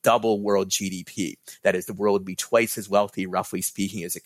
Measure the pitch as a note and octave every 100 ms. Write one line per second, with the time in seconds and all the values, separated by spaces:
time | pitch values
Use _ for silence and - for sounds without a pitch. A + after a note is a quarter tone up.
0 | - A#2 A2+ G#2 G#2 G2+ F#2+ - G2 F#2
1 | E2+ - F2 - - - G2 F#2 - F#2
2 | G#2 G2+ F#2+ F2+ - A#2 A#2 - F#2+ G2
3 | G#2 - F#2+ F#2 - F#2+ - - G2+ G2
4 | F2 -